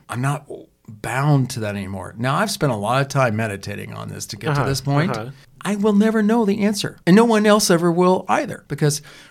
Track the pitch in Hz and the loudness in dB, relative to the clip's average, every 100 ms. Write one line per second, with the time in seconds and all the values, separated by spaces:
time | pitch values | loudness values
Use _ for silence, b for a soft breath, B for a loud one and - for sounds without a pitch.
0 | - 117 135 143 - - - _ - 107 | -10 -6 -4 -4 -10 -18 -18 _ -20 -12
1 | 113 127 147 139 123 113 107 101 95 98 | -6 -2 2 2 2 -4 -6 -6 -8 -10
2 | 92 107 127 160 208 - 147 107 101 131 | -10 -6 -4 -2 -2 -2 -2 -2 0 0
3 | 139 139 123 107 113 98 101 101 107 107 | 0 0 0 0 -4 -6 -10 -10 -12 -12
4 | 107 101 - 101 151 143 131 135 139 143 | -12 -12 -12 -8 -4 -2 -2 -2 0 0
5 | 170 113 120 - b - 185 208 214 202 | 0 -2 -8 -14 b -10 -6 0 2 4
6 | 220 220 208 233 196 196 202 208 156 - | 4 2 2 2 2 0 0 -2 -6 -2
7 | - 202 233 214 214 208 - 165 175 170 | 4 6 6 4 4 4 4 2 2 2
8 | 180 185 196 240 247 - - 147 147 147 | 2 2 0 -2 -2 -8 -10 -2 -2 -2
9 | B B B | B B B